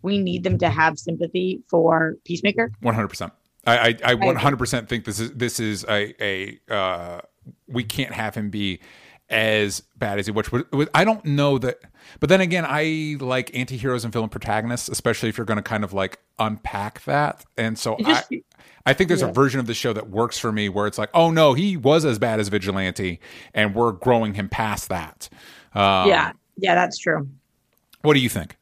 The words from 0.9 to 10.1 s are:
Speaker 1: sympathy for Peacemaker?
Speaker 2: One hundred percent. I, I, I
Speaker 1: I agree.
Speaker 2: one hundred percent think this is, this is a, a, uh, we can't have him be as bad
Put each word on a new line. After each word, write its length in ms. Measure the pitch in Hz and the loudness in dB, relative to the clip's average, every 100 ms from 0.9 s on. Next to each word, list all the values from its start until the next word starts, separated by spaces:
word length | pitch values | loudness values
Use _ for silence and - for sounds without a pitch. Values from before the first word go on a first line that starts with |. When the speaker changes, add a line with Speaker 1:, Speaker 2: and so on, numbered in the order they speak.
| 156 | 2
Speaker 1:
sympathy 640 | - 165 165 180 185 185 - | -8 -4 -4 -2 -2 -4 0
for 480 | 175 165 160 160 - | 2 4 4 2 -4
Peacemaker? 460 | - 170 202 208 233 - | -8 -2 -2 0 -4 -2
Speaker 2:
One 140 | 240 | -2
hundred 140 | 214 107 | 0 -2
percent. 240 | - 98 _ _ _ - | -6 -12 _ _ _ 2
I, 100 | 120 | 4
I, 40 | |
I 160 | 117 113 | 4 2
Speaker 1:
I 80 | 120 | 0
agree. 140 | 123 190 | 2 2
Speaker 2:
one 100 | 170 | 2
hundred 220 | 143 135 | 2 0
percent 300 | 123 127 110 | -2 -4 -4
think 160 | 120 104 | -6 -6
this 120 | 104 | -6
is, 140 | 113 | -6
this 260 | 135 117 - | -4 -4 -2
is 260 | 110 101 110 | -4 -4 -2
a, 260 | 104 104 - | -2 -2 -4
a, 380 | 104 95 98 - _ | -4 -4 -6 -12 _
uh, 480 | 107 92 90 87 87 - _ - - _ | -2 -2 -4 -8 -14 -16 _ -20 -20 _
we 160 | 120 | -8
can't 300 | 107 - 131 | -6 -6 -6
have 220 | - 110 | -4 -6
him 160 | 113 104 | -6 -6
be 300 | 104 98 90 - - - _ _ | -4 -4 -6 -12 -20 -20 _ _
as 500 | 113 110 107 104 95 _ | 0 2 2 0 -4 _
bad 240 | _ 107 | _ -4